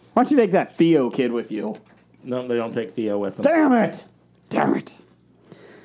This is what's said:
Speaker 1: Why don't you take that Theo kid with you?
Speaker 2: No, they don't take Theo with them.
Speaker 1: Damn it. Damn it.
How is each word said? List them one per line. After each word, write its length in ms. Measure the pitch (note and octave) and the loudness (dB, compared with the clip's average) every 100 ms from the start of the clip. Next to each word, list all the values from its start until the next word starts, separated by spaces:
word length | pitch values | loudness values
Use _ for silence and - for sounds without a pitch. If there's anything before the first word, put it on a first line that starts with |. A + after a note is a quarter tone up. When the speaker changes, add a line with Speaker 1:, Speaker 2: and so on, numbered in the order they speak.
| _ | _
Speaker 1:
Why 100 | - | 0
don't 80 | B3+ | 2
you 60 | C#4+ | 4
take 140 | G#3+ | 4
that 220 | F3+ C3 - | 2 0 2
Theo 320 | E3+ D#3 A#2+ | 4 4 2
kid 200 | - B2 | 0 -2
with 200 | A#2 A2 | -2 -6
you? 240 | G#2+ G#3 - _ _ _ _ | -8 -8 -10 _ _ _ _
Speaker 2:
No, 240 | C3 B2+ B2+ | -10 -8 -4
they 80 | A#2+ | -4
don't 180 | A2+ | -4
take 180 | A#2+ A2+ | -6 -8
Theo 280 | - G#2+ G2+ | -6 -4 -2
with 160 | G2+ - | -4 -2
them. 60 | |
Speaker 1:
Damn 300 | C4 D#4+ D4+ | 0 2 2
it. 320 | A#3+ - - - _ _ _ - | 2 0 -4 -20 _ _ _ -6
Damn 240 | - - - | -2 0 -2
it. 200 | - - _ _ _ _ _ - - - | -6 -20 _ _ _ _ _ -20 -20 -20